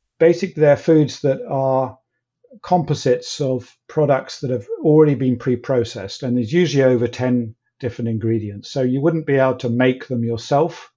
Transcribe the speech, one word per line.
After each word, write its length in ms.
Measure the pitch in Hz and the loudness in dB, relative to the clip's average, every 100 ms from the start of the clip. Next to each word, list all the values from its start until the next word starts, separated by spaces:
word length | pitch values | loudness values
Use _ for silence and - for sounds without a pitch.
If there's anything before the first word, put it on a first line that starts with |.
| _ - | _ 2
Basically, 440 | 165 170 185 156 | 2 2 -2 2
they're 140 | 151 143 | 4 4
foods 440 | - 156 147 - | 4 4 2 -2
that 200 | 143 131 - | -2 -2 -4
are 520 | 139 135 131 131 - _ _ _ _ _ 226 | -2 0 0 -2 -8 _ _ _ _ _ -12
composites 760 | - 175 151 147 135 123 - - | -2 0 0 -2 0 0 -4 -6
of 360 | 139 127 - _ - | -4 -4 -6 _ -8
products 540 | 156 147 131 - - | -2 2 0 -2 -8
that 100 | 135 | -6
have 160 | 160 - 440 | -6 -6 -2
already 340 | 240 151 151 | 4 6 6
been 220 | 131 131 120 | 4 0 0
pre-processed, 840 | - 120 - 131 113 110 98 - | -2 -4 -2 -2 -2 -6 -12 -8
and 140 | 127 123 | -4 -2
there's 160 | 110 | 0
usually 300 | 170 165 139 | 0 2 2
over 240 | 131 127 117 | 4 2 0
ten 480 | - 127 123 113 - _ - | -2 -2 -2 -4 -10 _ -10
different 300 | 123 - 117 | -8 -6 -6
ingredients. 640 | 110 113 113 104 101 - | -2 -2 -2 -4 -12 -8
So 100 | 139 | -4
you 220 | 127 131 | -2 0
wouldn't 240 | 156 160 147 | 0 0 0
be 100 | 139 | 2
able 220 | 131 127 | 2 0
to 100 | 123 | -2
make 400 | 117 127 127 - | 0 2 0 -4
them 160 | 123 | -4
yourself. 680 | 117 113 - 143 165 - - | -4 -4 0 0 0 -4 -20